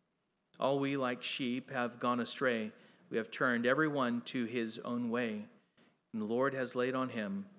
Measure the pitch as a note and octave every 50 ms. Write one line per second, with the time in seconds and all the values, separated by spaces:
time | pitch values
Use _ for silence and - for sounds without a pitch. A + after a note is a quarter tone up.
0 | _ _ _ _ _ _ _ _ _ _ _ - - C3 C#3 C#3 C#3 C3+ C#3 C#3
1 | C3 B2 B2 A#2+ - - - - C3+ A#2+ B2 C3 B2 - C#3 B2+ A#2+ A#2 A2+ -
2 | B2+ B2 B2 B2 A#2 - - - C#3 B2+ A#2+ A2+ A2 G#2+ - - - - - _
3 | - - - A2+ A2 - - - D3 B2+ A#2+ A#2 A#2 B2 C3+ D3 D#3 D3+ D3 C#3
4 | B2+ A#2+ A#2+ A#2+ A#2 - - C3 A#2 G#2+ A#2+ B2 A2+ A2 A2 - - A#2+ A#2+ A#2+
5 | A#2+ A#2 A2+ A#2+ B2 A2+ G#2+ G#2 G#2+ - - - _ _ _ _ _ _ _ _
6 | _ _ - A2 G#2+ G#2 A#2 B2 C3 C#3 C3+ C3+ B2+ A#2+ - B2 B2 B2+ C3 C3
7 | C3 B2+ A#2+ A2+ G#2+ G2 G2 G2 G2 - -